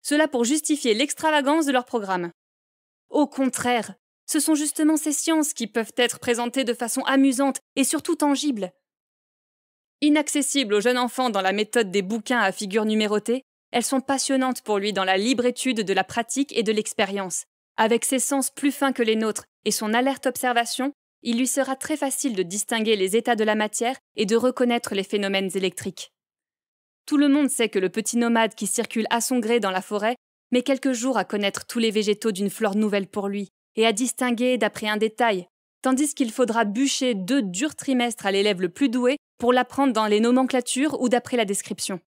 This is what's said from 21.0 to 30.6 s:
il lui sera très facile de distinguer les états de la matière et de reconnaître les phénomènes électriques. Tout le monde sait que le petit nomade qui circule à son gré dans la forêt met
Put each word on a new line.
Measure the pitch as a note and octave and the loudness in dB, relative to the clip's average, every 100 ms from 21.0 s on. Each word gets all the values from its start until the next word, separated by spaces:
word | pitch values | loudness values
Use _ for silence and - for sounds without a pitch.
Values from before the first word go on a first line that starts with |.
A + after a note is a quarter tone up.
| _ _ | _ _
il | A#3 A#3 | -4 -2
lui | B3+ | 0
sera | C#4+ C4 | -2 -2
très | C4 - D#4 | -4 -6 -4
facile | C#4 - C#4 | -4 -2 -4
de | G3 | -4
distinguer | F3+ G3+ - A3+ A3 | -4 -6 -4 -2 0
les | G#3+ F#3 | 0 2
états | A3 A#3 | 0 0
de | A3+ | 0
la | G#3+ | 2
matière | G#3+ G#3+ - A#3 C4+ _ | 0 -2 -2 -4 -4 _
et | - | -4
de | G#3 | 0
reconnaître | A3+ B3+ B3 B3 A#3 - | 2 2 2 0 0 -2
les | G3 | -4
phénomènes | F#3+ G#3 G3 G3 F#3+ | -2 -2 0 -2 -2
électriques. | F#3+ F#3 - G3+ - - _ _ _ _ _ _ _ _ _ | -2 -4 -4 -10 -10 -18 _ _ _ _ _ _ _ _ _
Tout | - D4 | 0 2
le | C#4+ | 4
monde | C#4+ C#4 | 4 2
sait | - A3 | 0 0
que | G3+ | 0
le | F#3 | 0
petit | A3 G#3+ A#3 | -2 -2 0
nomade | A#3 A3+ A3 | 2 4 2
qui | - G#3 | 0 -4
circule | - A3 A#3 G#3+ | -2 -2 -4 0
à | A#3 | 0
son | - B3+ | 0 -2
gré | G#3+ A#3 | 2 0
dans | G3 | 0
la | F#3 | -2
forêt | - G#3 G#3+ B3 _ _ _ | -4 -2 -2 -4 _ _ _
met | B3 | -2